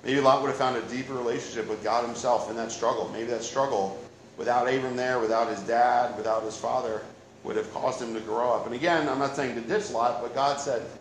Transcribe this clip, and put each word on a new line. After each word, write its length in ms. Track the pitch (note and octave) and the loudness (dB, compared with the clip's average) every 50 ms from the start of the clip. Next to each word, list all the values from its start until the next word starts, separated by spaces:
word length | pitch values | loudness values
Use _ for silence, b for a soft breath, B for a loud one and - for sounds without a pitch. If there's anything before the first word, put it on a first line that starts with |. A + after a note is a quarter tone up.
| - | 0
Maybe 160 | A#2 C3+ C#3+ | 2 2 6
Lot 200 | C3 C3 C3 - | 6 6 6 6
would 60 | C#3 | 4
have 100 | C3+ B2 | 0 0
found 200 | - C3 B2+ B2+ | 2 0 0 0
a 40 | A#2 A2 | -2 -4
deeper 300 | - A#2 B2+ C3 C3+ C3+ | -4 -6 -6 -6 -6 -6
relationship 540 | B2+ A#2+ A#2 A#2 A#2 A2+ - - A#2 G#2+ | -4 -2 -2 -2 -2 -4 -6 -6 -6 -4
with 160 | G#2 G#2+ G#2 G#2 | -4 -4 -4 0
God 200 | G#2+ A2 A#2+ A#2+ | 0 2 2 0
himself 460 | A#2 A#2 A2+ - B2+ A#2+ A2 - G#2 | -2 -4 -2 0 2 2 2 0 -2
in 60 | A2+ | -4
that 160 | A#2 A2+ A2 | -6 -6 -6
struggle. 380 | - - A#2 A#2 B2+ A2 F2+ - | -4 0 0 0 2 0 -2 -4
Maybe 200 | G2+ G#2+ A#2 A#2 | -4 -6 -4 -2
that 140 | A#2+ A2 A2+ | -2 -4 -4
struggle, 560 | - - C3+ C3+ C#3 B2 G2+ G2 F#2+ F#2+ - - - - - - - - | -2 0 0 0 2 2 0 0 0 -4 -8 -12 -16 -18 -20 -20 -20 -10
without 300 | - F#2+ A2+ A#2+ B2 B2 | -6 0 2 2 2 4
Abram 280 | B2+ C3 C3+ C3 C3 B2 | 2 2 0 0 -2 -2
there, 240 | B2 B2+ B2+ B2+ B2 | -2 0 0 2 2
without 300 | A2+ G#2+ A2+ A2+ A#2 A2+ | 2 2 2 2 2 0
his 100 | G#2+ G2 | -2 -4
dad, 580 | F#2+ G#2+ A#2 A#2 B2 B2 B2 A#2+ B2 A#2+ - | -2 0 4 4 6 6 6 4 2 2 -2
without 240 | A2+ A2 A2 A2 A2 | -2 0 0 0 0
his 160 | A2 A2 G#2+ | 0 -4 -6
father, 460 | - - A#2 A#2+ B2+ B2+ A#2 A2 G#2 - - - - - - - - - | -4 -2 0 0 0 0 -2 -4 -4 -6 -10 -16 -20 -20 -20 -20 -12 -8
would 140 | - G#2 | -4 -2
have 140 | G#2+ G#2+ - - | -2 -2 -2 -4
caused 260 | - - C3 B2 - | -2 -2 -2 -2 -2
him 100 | B2 A#2 A2+ | -4 -4 -4
to 40 | A2 | -6
grow 320 | A2 A2 G#2+ A#2 B2 B2 A#2 | -4 -2 0 2 2 2 2
up. 120 | G#2 - | 2 0
And 80 | A2+ A#2+ | -2 -4
again, 340 | B2+ D3 F3 E3+ E3 D3+ | -2 2 2 2 2 2
I'm 120 | C#3+ C3 C3+ | 0 0 0
not 160 | C#3 C3+ - | 0 -2 0
saying 180 | D3+ C#3 B2+ A#2 | -2 -2 -2 -2
to 80 | A#2 | -6
ditch 300 | A2+ A2+ - G#3+ - - | -4 -2 -2 -2 -2 -2
Lot, 300 | B2 A2+ A#2 B2 A#2+ - | 0 2 2 2 2 0
but 120 | A#2+ A#2+ A#2 | -4 -4 -2
God 260 | C3 C#3 C#3+ C#3+ C#3 | 2 2 2 2 0
said 240 | - - A#2+ A#2 - - - - | -2 -2 -2 -2 -4 -8 -14 -16